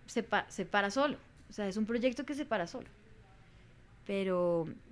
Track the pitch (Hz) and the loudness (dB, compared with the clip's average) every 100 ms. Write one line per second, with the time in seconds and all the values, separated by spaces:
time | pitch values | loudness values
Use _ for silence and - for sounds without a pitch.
0 | - - 226 202 - - 170 202 202 226 | -6 -4 0 0 0 -4 0 2 2 2
1 | 277 - - - - - 202 208 214 233 | 2 0 -10 -20 -16 -4 -2 0 0 2
2 | 254 240 269 269 302 214 170 170 - - | 2 0 -4 -4 -2 -2 -2 -6 -12 -18
3 | - - - - - - - - - - | -20 -20 -20 -20 -20 -20 -20 -20 -20 -18
4 | - 196 190 180 175 170 160 - - | -4 -2 2 2 4 2 0 -6 -16